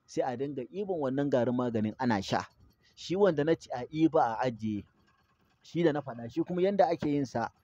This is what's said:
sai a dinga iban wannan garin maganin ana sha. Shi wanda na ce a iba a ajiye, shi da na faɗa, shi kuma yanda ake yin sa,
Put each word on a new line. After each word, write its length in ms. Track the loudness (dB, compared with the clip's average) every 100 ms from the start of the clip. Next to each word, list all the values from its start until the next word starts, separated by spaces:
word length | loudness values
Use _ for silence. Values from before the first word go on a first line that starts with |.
| -10
sai 160 | -4
a 140 | -4 -2
dinga 260 | -4 -6 -8
iban 260 | -6 -4 -2
wannan 320 | -2 0 2
garin 240 | 2 2 0
maganin 380 | 0 0 -2 0
ana 220 | 0 0
sha. 240 | 0 -2 -4 _ -20 _ _ -14
Shi 200 | -4 2
wanda 280 | 2 4
na 100 | 2 0
ce 140 | -2 -8
a 80 | -6
iba 300 | 2 4 4 2 0
a 60 | -2
ajiye, 360 | -2 -4 -4 -8 _ _ _ _ _ _ _
shi 220 | -8 0
da 80 | 2
na 80 | 2
faɗa, 280 | -4 -10 -8
shi 140 | -4
kuma 180 | -2 0
yanda 240 | 2 4 2
ake 220 | 2 0
yin 160 | 0 0
sa, 240 | -2 -4 _